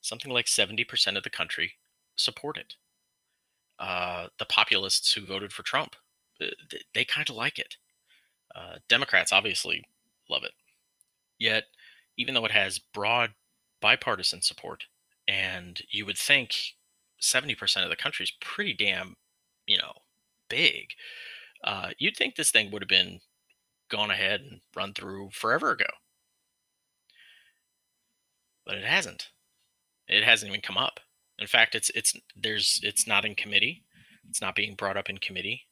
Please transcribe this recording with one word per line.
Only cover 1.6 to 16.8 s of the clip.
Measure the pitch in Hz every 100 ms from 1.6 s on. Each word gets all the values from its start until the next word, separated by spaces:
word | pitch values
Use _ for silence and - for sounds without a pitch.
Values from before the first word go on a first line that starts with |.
| 85 - _ _ _ -
support | - - 147 151
it. | - - _ _ _ _ _ _ _ _ _ _
Uh, | 95 90 90 87 87 -
the | -
populists | - 107 104 95 - -
who | - 95
voted | 95 101
for | -
Trump, | - 131 156 - _ _ _ _
uh, | - - -
th-, | - -
they | 107 127
kinda | - 151
like | 110 127 -
it. | - - _ _ _ _ _ _ _
Uh, | - 87 82 _
Democrats | 117 139 95 85
obviously | 95 104 87 90 80 - _ _ _ _
love | 67
it. | - _ _ _ _ _ _ _ _ _
Yet, | 113 110 - _ - - _ -
even | 123
though | 131
it | 110
has | 104 98 98
broad | _ - 101 120 117 - _ _ _ _
bipartisan | 107 127 - 104 90 -
support, | - - 80 78 - _ _ _ -
and | 98 95 92 90 85 -
you | 101 104
would | 98
think | - 143 120 - - -